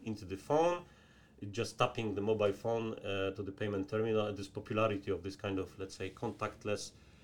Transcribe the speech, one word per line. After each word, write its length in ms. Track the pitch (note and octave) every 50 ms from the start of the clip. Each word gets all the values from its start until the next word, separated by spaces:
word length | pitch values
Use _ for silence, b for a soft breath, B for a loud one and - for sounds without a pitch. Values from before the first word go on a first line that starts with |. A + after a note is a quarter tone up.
| -
into 200 | A2+ G#2+ G2 G2
the 120 | F2 G2
phone. 460 | - - - C#3+ D#3 E3 F3 F3 F3 F3 B B B B B B B B B B - G#2
It's 100 | G#2 G2+
just 260 | A#2 A2 - - -
tapping 360 | B2+ B2 - B2 A2+ G#2+ F#2+
the 60 | G2+
mobile 320 | G2+ G#2+ A2 G#2 G#2 G2+ G2
phone, 420 | - - A2+ A#2 A2+ A2+ A2 G#2+
uh, 360 | - - G#2 G2 G2 F#2+ G2 F#2+
to 100 | - G2+
the 100 | G2 F#2+
payment 360 | - A2+ G#2 G2+ F#2+ F#2+ -
terminal, 380 | A2 A2 A2 A2+ G#2+ G#2+ G#2
and 100 | G#2 G2+
this 120 | G2 G2 -
popularity 640 | - G#2 - - G#2+ A2 A2 G#2+ G#2 G2 - -
of 120 | F#2+ E2+ E2+
this 140 | G2 F#2+
kind 220 | - - G2+ F#2+ F#2+
of, 100 | F#2+ F#2 - -
let's 180 | F#2+ F#2+ -
say, 140 | - G2 F#2+
contactless, 800 | - - B2 A2 G#2+ - A2 G#2+ - - - G#2 G#2 - - - B B B B B B